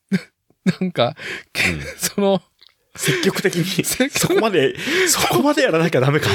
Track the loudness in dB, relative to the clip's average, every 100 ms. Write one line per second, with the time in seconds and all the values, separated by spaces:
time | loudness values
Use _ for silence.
0 | _ -4 -4 _ _ _ -4 -2 -4 0
1 | -2 -2 -10 -12 -8 -2 -2 -2 -8 -8
2 | -6 0 2 0 -2 _ _ _ _ -6
3 | -2 0 0 0 0 0 -2 -2 -2 -2
4 | -2 0 0 2 2 2 0 0 -2 0
5 | 2 0 0 2 2 2 2 2 2 2
6 | 2 2 0